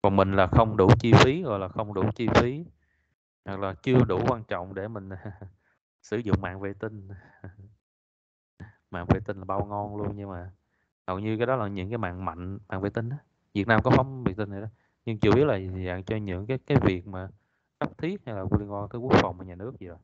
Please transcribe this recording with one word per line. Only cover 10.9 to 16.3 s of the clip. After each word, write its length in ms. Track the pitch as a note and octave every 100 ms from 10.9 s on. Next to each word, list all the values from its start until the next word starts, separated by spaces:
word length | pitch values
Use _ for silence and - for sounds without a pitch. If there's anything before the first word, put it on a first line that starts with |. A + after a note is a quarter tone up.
| _ -
hầu 120 | F#2
như 180 | G#2+ A2
cái 100 | A#2+
đó 100 | C3
là 120 | G#2
những 200 | G2+ F#2
cái 100 | A#2
mạng 260 | F#2+ F2+
mạnh, 340 | F#2 E2 F2+ G2 -
mạng 120 | F#2+
vệ 100 | G2+
tinh 180 | G#2+ A2+
đó. 80 | D3 _ _ _
Việt 120 | G#2 G2+
Nam 140 | A2
có 60 | A#2+ B2+
phóng 280 | C3 C3
vệ 100 | A#2 G2
tinh 140 | G2+
này 100 | G2
đó, 60 | G#2+ _ _ _
nhưng 140 | - A2
chủ 120 | G#2+ A2
yếu 100 | D3+
là 120 | G#2 F#2+ F#2 F2+
dạng 180 | F2+
cho 120 | F#2 A2
những 300 | G2+